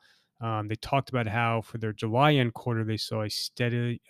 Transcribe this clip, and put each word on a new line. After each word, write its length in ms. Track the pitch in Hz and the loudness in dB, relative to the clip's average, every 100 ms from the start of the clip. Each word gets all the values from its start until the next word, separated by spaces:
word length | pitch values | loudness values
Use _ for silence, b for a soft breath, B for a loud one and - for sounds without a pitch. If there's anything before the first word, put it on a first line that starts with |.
| b b b - | b b b -8
Um, 280 | 113 110 104 | -4 -2 -2
they 80 | 110 | -6
talked 320 | - 139 - | 0 -2 0
about 180 | 127 110 | -2 0
how 340 | 113 117 113 | 0 2 0
for 160 | - 117 | -4 -6
their 140 | 110 | -6
July 420 | 104 113 117 151 | -4 0 4 6
end 200 | 143 120 | 6 4
quarter, 300 | - 123 113 | 0 -2 -2
they 120 | 110 107 | 0 -4
saw 260 | - 110 | -4 -4
a 80 | 107 | -4
steady, 720 | - - - 120 120 120 120 | -6 -8 -2 -2 0 -2 -4